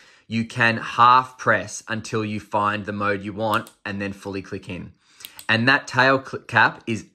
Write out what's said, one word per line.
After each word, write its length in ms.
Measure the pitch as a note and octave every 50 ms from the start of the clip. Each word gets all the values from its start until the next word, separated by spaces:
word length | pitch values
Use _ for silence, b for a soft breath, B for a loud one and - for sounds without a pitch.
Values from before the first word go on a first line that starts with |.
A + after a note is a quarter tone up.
| B B B B B
you 180 | B A2 A2+ A2+
can 340 | A2+ - B2 A#2+ A#2 A2+ G#2
half 600 | - - - - A#2 B2 B2 B2+ B2+ - - -
press 460 | - B2+ A2 G2 F2 G2+ - - -
until 380 | - A2+ A2 G#2+ - - A2 A2
you 160 | G#2 G#2+ G#2
find 440 | - - - G#2+ G#2 G#2 G#2 G#2+ G2
the 80 | G#2+
mode 300 | G2+ G2+ G2+ G2+ G2+ G2
you 100 | F#2+ G#2+
want 380 | F2+ G2+ A2 A2 G#2 A2+ A2+ - _ _ -
and 160 | G#2 G2+ G2+
then 100 | G2+ G2+
fully 300 | F#2+ - - G2+ F#2+ G2
click 260 | F#2 - G#2 F#2+ - -
in. 240 | F2+ E2 E2 E2+ _ B B B B B B B B B B B
And 200 | A2+ A2 A#2+ C3
that 180 | C#3 C#3 -
tail 380 | - - B2+ B2+ C3+ C#3 C3 -
cl-, 160 | - - -
cap 400 | - - A2+ A2 A#2 - - - -
is 200 | - A2+ G2+ - _